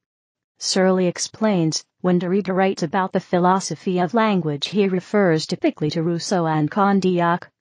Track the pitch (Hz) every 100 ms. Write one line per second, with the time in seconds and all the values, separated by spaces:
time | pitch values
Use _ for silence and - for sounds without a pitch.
0 | _ _ _ _ _ - - 196 185 185
1 | 180 - - - 220 185 160 - - _
2 | 180 175 180 196 185 185 190 - 165 196
3 | 185 190 - 180 180 190 - 156 202 180
4 | 175 233 220 190 156 143 - 196 190 185
5 | - 208 190 160 - 175 320 - 151 170
6 | 160 170 - 185 165 156 151 214 196 196
7 | 185 175 170 180 - _